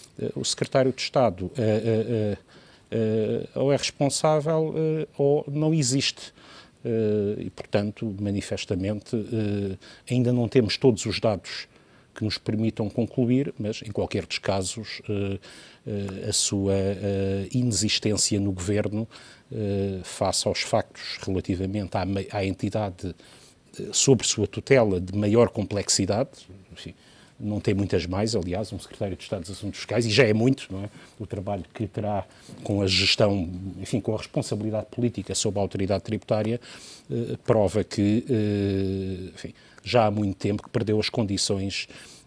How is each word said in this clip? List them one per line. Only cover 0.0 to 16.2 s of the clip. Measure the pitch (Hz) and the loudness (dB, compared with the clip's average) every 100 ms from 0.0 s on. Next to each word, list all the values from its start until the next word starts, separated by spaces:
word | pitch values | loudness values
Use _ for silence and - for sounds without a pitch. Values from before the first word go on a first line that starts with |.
| - - | -20 -8
eh, | - - | -6 -4
o | |
secretário | - - - 135 131 | -4 -2 0 2 2
de | - | 0
Estado, | - 143 117 90 90 - | 0 2 2 2 -4 0
eh, | |
eh, | 110 107 113 110 113 | 2 2 2 2 2
eh, | 113 104 98 - - - - _ | 0 0 -4 -8 -20 -20 -20 _
eh, | 113 110 110 107 117 - | -2 0 2 0 -2 -4
ou | - 135 | 0 2
é | 135 | 2
responsável, | - - 143 - 160 156 151 160 156 160 | 0 0 0 2 2 2 2 0 0 0
eh, | 160 156 151 - | 0 -2 -4 2
ou | 143 147 - | 4 2 0
não | 147 156 | 0 2
existe. | 160 123 135 - - - - - - - _ | 4 2 2 0 -4 -12 -20 -20 -20 -20 _
Eh, | 120 113 107 107 101 107 | -2 2 2 2 0 -2
e, | - | -6
portanto, | - - 104 104 - 113 98 | -10 -2 0 0 -4 -6 -2
manifestamente, | 101 98 - 101 - 92 95 104 - 117 | -2 -2 -4 -6 -4 -2 -2 -4 -4 -4
eh, | 101 113 104 101 98 95 - - - | -2 -2 0 0 -2 -6 -12 -16 -2
ainda | 123 120 | 2 4
não | 123 113 | 2 4
temos | 131 104 - | 4 4 4
todos | 135 110 110 | 4 4 0
os | - | 0
dados | 113 95 - - - - - - _ - | 0 0 -4 -12 -14 -20 -20 -20 _ -4
que | |
nos | 107 - | -4 -2
permitam | - 110 110 - 104 | -2 0 0 0 -2
concluir, | - 110 - 120 127 143 - | -2 0 2 2 2 0 -4
mas, | 107 - 110 | -6 -6 -6
em | |
qualquer | 101 95 101 - | -4 -2 -2 -4
dos | - | -4
casos, | - 98 95 113 104 - - | 0 0 -2 -6 -10 -10 -4
eh, | 101 101 98 - - - - - | -2 -2 -4 -10 -20 -20 -14 -8
eh, | 101 98 95 | -6 -6 -6